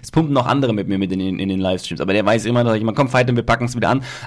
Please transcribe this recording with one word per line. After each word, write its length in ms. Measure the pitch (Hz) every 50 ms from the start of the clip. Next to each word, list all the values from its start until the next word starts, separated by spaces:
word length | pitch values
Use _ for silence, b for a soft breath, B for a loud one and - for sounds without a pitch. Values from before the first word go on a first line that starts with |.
Es 80 | B -
pumpen 220 | - 156 165 147 139
noch 120 | 131 120
andere 260 | - 123 143 135 117 107
mit 120 | 101 95 98
mir 100 | 98 95
mit 120 | 98 90
in 80 | 95 95
den, 200 | 95 95 92 -
in 80 | 98 98
den 100 | 95 95
Livestreams, 440 | 95 92 92 87 - - 85 -
aber 100 | 76 95
der 120 | 95 107 98
weiß 180 | 104 113 113 101
immer, 180 | 110 120 120 120
dass 120 | 117 110
ich 60 | 107
immer, 100 | 110 113
„Komm, 160 | 101 - 139 127
Fightem, 260 | 127 127 127 127 120
wir 80 | 117 113
packen's 300 | - 117 120 120 120 127
wieder 140 | 117 101 85
an.“ 160 | 120 139 131 B B B B